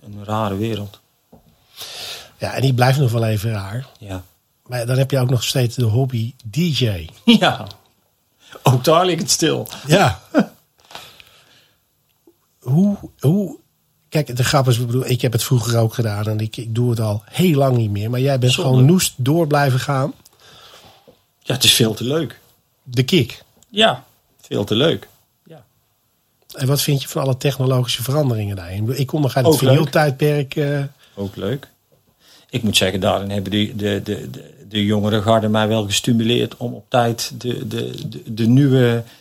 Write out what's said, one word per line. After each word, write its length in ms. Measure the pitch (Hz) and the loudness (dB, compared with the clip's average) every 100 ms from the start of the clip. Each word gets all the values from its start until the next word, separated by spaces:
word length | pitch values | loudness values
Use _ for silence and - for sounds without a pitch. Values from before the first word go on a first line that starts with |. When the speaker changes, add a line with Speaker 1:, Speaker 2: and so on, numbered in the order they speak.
Speaker 1:
een 240 | - 104 101 | -20 -16 -6
rare 300 | 107 107 98 | -4 -2 -2
wereld. 440 | 113 104 101 - _ _ _ - _ _ _ - - - - - - _ | -4 -4 -8 -14 _ _ _ -20 _ _ _ -18 -16 -14 -14 -16 -18 _
Speaker 2:
Ja, 160 | - | -8
en 80 | - | -2
die 120 | 131 | 0
blijft 260 | 120 123 135 | 2 2 4
nog 120 | 127 | 2
wel 140 | 117 113 | 0 0
even 260 | 104 113 | -2 -2
raar. 360 | 107 95 117 135 _ | -6 -6 -10 -12 _
Speaker 1:
Ja. 240 | 101 92 90 _ _ _ - | -12 -12 -12 _ _ _ -10
Speaker 2:
Maar 200 | 123 117 | -8 -2
dan 120 | 127 | 0
heb 140 | 135 | 2
je 80 | 135 | 2
ook 100 | 123 | 2
nog 140 | 127 | 0
steeds 320 | - 139 123 - | 0 0 0 0
de 80 | 117 | 0
hobby 480 | 113 135 117 113 - 110 | 2 0 -2 -6 -8 -8
D 40 | 117 | -2
J. 540 | 175 127 120 90 78 - | 0 0 0 -2 -10 0
Speaker 1:
<laughs> 240 | - 233 | 4 6
Ja, 280 | 170 - 107 - _ _ _ _ _ _ _ - | 4 0 -8 -18 _ _ _ _ _ _ _ -2
ook 200 | - 127 | 2 2
daar 220 | 165 160 185 | 4 4 2
ligt 160 | 165 | 0
het 100 | - | -2
stil. 360 | - 120 127 - - 135 | 0 0 -2 -6 -12 0
Speaker 2:
Ja. 340 | 175 151 90 - | 2 4 0 -2
<laughs> 220 | 302 - - _ _ _ - - - - _ _ _ _ _ _ _ _ _ _ _ _ _ | 0 0 -6 _ _ _ -20 -20 -20 -20 _ _ _ _ _ _ _ _ _ _ _ _ _
Hoe, 380 | 123 147 202 196 - - | -2 2 2 0 -10 -2
hoe, 380 | 131 196 185 - _ _ _ _ _ | 2 2 -2 -8 _ _ _ _ _
kijk, 260 | 156 143 123 | -4 -2 -2
de 80 | |
grap 240 | 120 147 127 | 2 2 2
is, 100 | 117 | 2
ik 60 | 120 | 0
bedoel, 200 | 123 - | -2 0
ik 160 | 127 | 0
heb 100 | 131 | 0
het 120 | 113 | -2
vroeger 340 | - 123 110 117 | 0 0 2 0
ook 140 | 110 | 0
gedaan 340 | - 110 104 107 | 0 -4 -4 -4
en 120 | 107 | -4
ik, 180 | 110 - | -6 -8
ik 180 | 120 113 | -6 -2
doe 140 | 123 | 0
het 100 | 113 | 0
al 240 | 110 107 - | -2 -4 -4
heel 320 | - 180 139 | 0 2 4
lang 200 | 135 120 | 4 2
niet 140 | 110 | 0
meer. 180 | 101 110 | -2 -2
Maar 100 | 123 | -2
jij 200 | 135 135 | 0 2
bent 120 | 123 | 2
Speaker 1:
Zonde. 180 | 127 151 | 2 2
Speaker 2:
gewoon 160 | 127 131 | 6 6
noest 280 | 185 - - | 6 2 -2
door 300 | 127 165 160 | 0 2 2
blijven 320 | 147 143 127 | 2 2 0
gaan. 340 | 135 135 143 - - _ - - - - - _ _ _ _ _ | -2 -2 -4 -8 -20 _ -20 -20 -20 -20 -20 _ _ _ _ _
Speaker 1:
Ja, 140 | - | -8
het 100 | 127 | 0
is 100 | - | 2
veel 200 | - 113 | 4 2
te 100 | 107 | 0
leuk. 360 | 117 156 131 - _ _ _ _ | -4 -4 -4 -10 _ _ _ _
Speaker 2:
De 200 | - 120 | -4 -2
kick. 400 | 127 175 - - _ _ _ | 2 2 0 -6 _ _ _
Speaker 1:
Ja, 340 | 202 220 131 - _ _ _ | 0 0 0 -8 _ _ _
veel 220 | - 120 | -8 -4
te 120 | 104 107 | -2 0
leuk. 320 | 160 135 - _ _ _ | 0 -2 -8 _ _ _
Ja. 200 | _ 156 _ _ _ _ _ _ _ _ - - | _ -20 _ _ _ _ _ _ _ _ -20 -6
Speaker 2:
En 120 | 131 | -2
wat 140 | 143 | 0
vind 200 | - 139 | 0 -2
je 60 | - | -4
van 140 | 156 | -4
alle 160 | 135 131 | -2 -2
technologische 640 | 143 131 131 127 117 - | -2 0 0 0 0 -4
veranderingen 520 | - 147 139 110 101 95 | -2 0 0 -2 -4 -6
daarin? 440 | 87 95 110 135 | -8 -6 -4 -2
Ik 80 | 131 | -2
kom 140 | 156 | 0
nog 140 | 139 139 | 0 2
uit 100 | 131 | 4
het 100 | 143 | 4
Speaker 1:
Ook 60 | |
leuk. 100 | 131 | 6
Speaker 2:
vinyltijdperk, 840 | 139 139 170 151 135 151 147 135 - | 4 4 2 0 2 0 0 -2 -4
eh. 280 | 143 143 139 - _ - | -2 -2 -6 -10 _ -10
Speaker 1:
Ook 200 | 98 - | -10 -6
leuk. 320 | 98 139 - _ _ _ _ _ _ - _ | -6 -6 -10 _ _ _ _ _ _ -20 _
Ik 140 | 131 | -4
moet 140 | 107 - | -2 0
zeggen, 220 | 95 95 | 0 0
daarin 300 | 101 95 101 | -2 -2 -4
hebben 220 | 101 95 | -6 -4
die, 240 | 104 104 107 | -2 -2 -4
de, 260 | 104 101 | -4 -4
de, 260 | 104 90 - | -4 -8 -10
de, 240 | - 73 - 101 | -16 -20 -20 -8
de 180 | 107 104 | -2 0
jongere 360 | 107 104 110 | 0 0 0
garde 260 | 101 113 107 | 2 2 2
mij 200 | 107 107 | 0 0
wel 180 | 110 104 | 0 -2
gestimuleerd 720 | 104 - 117 113 120 117 - | -2 0 0 2 0 -2 -6
om 160 | 123 | -10
op 120 | 127 - | -10 -2
tijd 420 | 127 117 113 - 123 | 0 0 -2 -8 -8
de, 260 | 120 117 107 | -8 -8 -6
de, 400 | 113 123 123 - | -6 -8 -8 -12
de, 240 | 143 - | -12 -10
de 140 | 110 113 | 0 4
nieuwe 560 | 127 143 131 120 117 113 - | 6 6 6 4 2 -4 -16